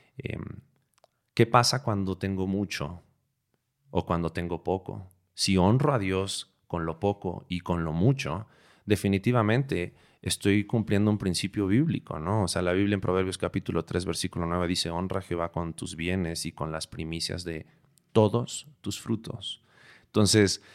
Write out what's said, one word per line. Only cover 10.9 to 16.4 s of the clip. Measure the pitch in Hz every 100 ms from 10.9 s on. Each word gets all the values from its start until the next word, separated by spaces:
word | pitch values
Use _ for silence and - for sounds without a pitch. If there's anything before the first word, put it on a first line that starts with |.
| 101 107
un | 104
principio | 98 85 95 104 95
bíblico, | 113 165 - - 80
¿no? | 80 107
O | 87
sea, | 95
la | 90
Biblia | 92 101
en | 101
Proverbios | 92 92 92 -
capítulo | 92 95 - 87
tres, | - 90 90
versículo | 82 92 87 85
nueve | 87 87
dice, | 90 85
"Honra | 85 90 95
a |
Jehová | - 85 85
con | 87 82
tus | 80 85 82
bienes | 85 92 85 82